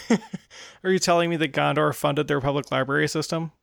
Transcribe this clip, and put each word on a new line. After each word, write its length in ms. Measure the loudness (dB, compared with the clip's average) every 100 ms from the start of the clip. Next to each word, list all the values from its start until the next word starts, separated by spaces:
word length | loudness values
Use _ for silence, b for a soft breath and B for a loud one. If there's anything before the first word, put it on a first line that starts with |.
| -2
<laughs> 760 | -2 -2 -14 -16 -20 -20 -8
Are 60 | 0
you 80 | 2
telling 320 | 4 2 2
me 60 | 0
that 160 | 0
Gondor 400 | 2 2 2 0
funded 340 | 0 0 0 0
their 120 | 0
public 280 | 0 -2 -2
library 380 | -2 0 0 0
system? 420 | -2 -4 -4 -6 -10